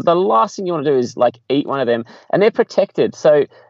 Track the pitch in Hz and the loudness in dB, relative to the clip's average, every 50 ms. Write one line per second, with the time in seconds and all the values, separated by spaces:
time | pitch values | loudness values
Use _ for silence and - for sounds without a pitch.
0 | - 170 170 180 190 208 220 226 220 202 - - 190 175 170 151 135 151 139 127 | 0 0 0 0 0 0 0 0 0 -2 -4 -8 -8 -6 -6 -4 -2 0 0 0
1 | 120 113 - - 120 120 120 - _ - 131 143 - - 135 139 127 120 120 113 | -2 -2 -2 0 0 0 0 -4 _ -4 -2 -2 -2 -2 -4 -2 -2 -2 -2 -2
2 | 110 - - - - - - 170 202 226 - - 220 - - - 196 - _ - | -4 -8 -16 -20 -6 -4 0 2 2 2 2 0 -2 -2 -2 -2 -2 -2 _ -2
3 | 123 104 - - - 156 151 147 - - - - - | -2 -2 -2 0 2 2 4 2 2 -2 -6 -16 -20